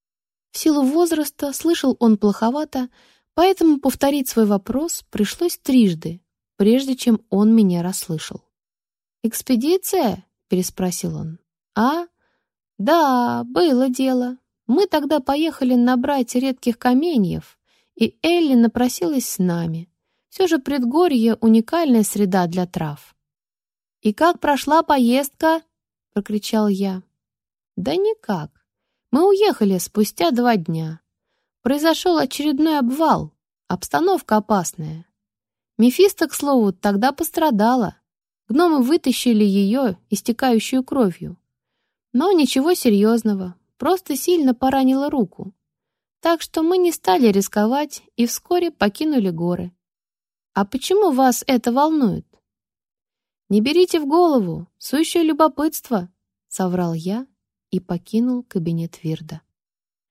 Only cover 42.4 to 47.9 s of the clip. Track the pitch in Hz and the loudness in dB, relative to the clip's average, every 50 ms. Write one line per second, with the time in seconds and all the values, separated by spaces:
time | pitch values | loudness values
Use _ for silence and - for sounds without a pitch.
42.4 | 285 254 - 262 269 330 359 - - 247 208 196 202 220 233 233 220 220 208 190 | 2 2 0 0 0 0 0 2 2 2 2 4 4 2 2 2 0 -2 -4 -4
43.4 | 185 185 180 - _ _ _ _ 233 294 370 370 - - 294 262 - - 359 339 | -6 -10 -12 -16 _ _ _ _ -2 -2 -2 -2 -2 -6 -8 -4 -2 0 0 2
44.4 | 294 262 247 240 - 262 269 269 269 262 262 269 277 294 302 277 214 175 - - | 2 0 0 0 0 0 0 2 2 2 2 0 -2 -2 -2 -2 -2 -4 -6 -12
45.4 | - 190 - _ _ _ _ _ _ _ _ _ _ _ _ _ - 330 339 320 | -16 -16 -18 _ _ _ _ _ _ _ _ _ _ _ _ _ -2 -2 -2 -2
46.4 | - - - 330 320 330 359 381 359 349 320 - - - 370 349 254 220 190 196 | -4 -6 -4 -2 0 2 2 2 2 0 0 -2 0 0 2 4 4 4 4 2
47.4 | 196 - - 208 208 220 254 285 302 294 | 0 -2 -2 0 0 0 0 -2 -4 -6